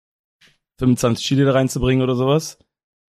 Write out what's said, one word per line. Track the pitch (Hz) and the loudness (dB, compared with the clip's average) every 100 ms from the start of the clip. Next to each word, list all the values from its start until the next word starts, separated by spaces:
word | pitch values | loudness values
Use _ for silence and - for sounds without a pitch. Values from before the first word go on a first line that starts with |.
| _ _ _ _ _ _ _ - | _ _ _ _ _ _ _ -4
fünfundzwanzig | 127 123 123 113 | 0 2 0 -2
Chile | - 135 | -2 0
da | 139 | 2
reinzubringen | 131 131 139 123 131 | 2 0 -2 0 0
oder | 127 123 | 0 -2
sowas. | 131 151 156 - _ _ _ _ _ | 0 0 -2 -18 _ _ _ _ _